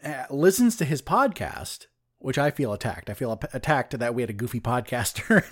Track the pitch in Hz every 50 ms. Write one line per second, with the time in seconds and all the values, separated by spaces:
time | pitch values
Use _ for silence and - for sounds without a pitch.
0 | - 147 151 131 131 - 139 139 156 185 190 - 247 233 220 - 170 135 156 135
1 | - - 170 226 277 269 185 - 98 - - - - - - - - _ _ _
2 | _ _ _ _ - 131 131 143 143 147 - - 143 113 104 104 - 117 - -
3 | - - 104 - 131 117 110 107 - - - 131 - 147 156 135 123 - - 120
4 | 120 120 117 120 120 113 107 101 120 113 - 117 - 117 123 127 113 - - 120
5 | 113 - - - - - 226 196 - -